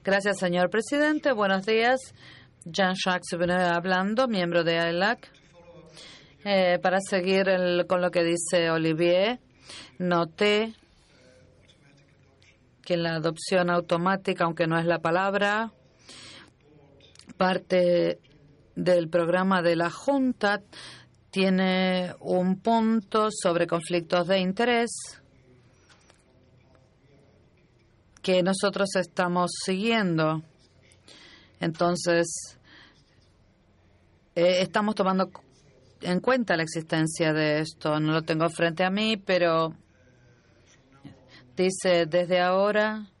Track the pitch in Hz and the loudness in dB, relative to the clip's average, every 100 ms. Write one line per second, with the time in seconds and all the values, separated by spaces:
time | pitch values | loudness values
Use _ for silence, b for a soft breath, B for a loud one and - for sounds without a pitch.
0 | - 196 202 196 185 175 180 214 226 285 | 0 0 0 -2 -2 0 0 0 -2 0
1 | 302 302 294 226 196 190 196 220 233 262 | 0 0 0 0 0 0 0 2 2 0
2 | - B B B B _ 170 160 190 190 | -4 B B B B _ -8 0 0 0
3 | 190 180 180 170 175 180 180 170 185 185 | -2 -2 -4 -2 0 2 2 0 0 0
4 | 196 220 262 202 175 170 165 165 170 170 | 0 0 0 0 0 0 2 0 0 0
5 | 202 240 - - _ - - - - B | 0 -2 -10 -20 _ -20 -20 -20 -20 B
6 | B B B - 202 196 180 180 185 185 | B B B -12 0 2 4 2 2 0
7 | 196 190 180 190 190 185 180 175 175 180 | 0 -2 2 2 2 2 2 0 0 0
8 | 180 175 170 170 - 180 165 160 160 160 | 0 0 0 0 0 0 2 0 0 2
9 | 170 180 208 247 _ B B B B - | 2 4 2 -2 _ B B B B -6
10 | 180 175 165 - 208 208 226 - _ _ | 0 0 0 0 2 2 0 -8 _ _
11 | _ _ - - - _ _ _ _ _ | _ _ -20 -20 -20 _ _ _ _ _
12 | _ _ _ _ _ _ _ _ - 175 | _ _ _ _ _ _ _ _ -4 -2
13 | 165 165 165 160 - 185 175 175 170 170 | -2 -2 -4 -6 -2 0 2 0 0 0
14 | 180 196 196 185 170 165 165 165 170 165 | 0 0 -2 -2 -2 0 0 0 0 0
15 | 160 175 196 196 202 214 226 _ _ B | 0 0 0 0 0 0 -4 _ _ B
16 | B B B B B _ _ - - - | B B B B B _ _ -20 -20 -20
17 | - - - - 185 185 - 185 180 175 | -20 -20 -20 -2 -2 -2 0 2 4 2
18 | 170 - _ - - _ _ - 175 180 | 2 -4 _ -20 -20 _ _ -4 2 2
19 | 165 175 165 185 190 190 170 165 170 165 | 2 0 2 0 2 2 2 2 -2 -2
20 | - 277 262 - 202 202 - B B B | -2 0 0 0 -2 -2 -6 B B B
21 | B _ _ 190 190 185 185 185 185 185 | B _ _ -2 2 2 2 0 0 -2
22 | 180 - - 180 185 190 226 226 220 226 | -4 -10 -2 0 0 0 0 2 2 0
23 | - 220 214 214 185 170 170 170 165 175 | 0 -2 0 -2 -2 0 0 -2 -2 -4
24 | 165 180 170 190 185 190 247 233 233 - | 0 -2 2 0 0 0 0 0 0 -6
25 | - - _ _ _ - _ _ _ _ | -16 -20 _ _ _ -20 _ _ _ _
26 | _ - _ _ _ _ _ _ _ _ | _ -20 _ _ _ _ _ _ _ _
27 | 139 147 _ _ _ _ _ _ _ _ | _ _ _ _ _ _ _ _ _ _
28 | _ - - 185 180 190 202 196 196 190 | _ -10 0 2 2 0 -2 -2 -2 -2
29 | 185 - 180 180 175 - - 190 220 226 | -4 -4 -2 0 -2 -4 -4 -2 0 0
30 | 190 160 156 160 160 _ _ _ _ _ | 0 0 0 -2 -8 _ _ _ _ _
31 | - B B B B _ 170 160 175 175 | -20 B B B B _ -6 0 0 0
32 | 175 170 170 - - - B B B B | 0 0 0 -6 -14 -20 B B B B
33 | B B _ _ _ _ _ _ _ _ | B B _ _ _ _ _ _ _ _
34 | _ _ _ - 175 185 185 220 208 214 | _ _ _ 0 2 2 0 0 -2 0
35 | 190 190 190 - - _ _ _ _ _ | 0 0 -2 -6 -20 _ _ _ _ _
36 | 196 180 240 254 214 170 160 165 160 165 | -4 -2 0 0 0 -2 -2 -6 -4 0
37 | 160 160 160 156 151 151 156 - 156 151 | 0 0 0 2 0 0 -2 -4 -2 0
38 | 156 160 160 160 165 165 170 165 185 196 | 0 0 -2 -2 -2 0 -2 0 -2 0
39 | 220 220 - 185 170 165 160 160 _ _ | -2 -2 0 2 2 2 -2 -6 _ _
40 | _ _ - _ _ _ _ _ _ - | _ _ -20 _ _ _ _ _ _ -20
41 | 143 - _ B - - 185 185 185 175 | -20 -20 _ B -14 -2 -2 0 2 2
42 | 165 175 175 180 180 190 202 208 214 214 | 2 0 2 2 2 2 2 0 -2 -4
43 | 202 _ | -14 _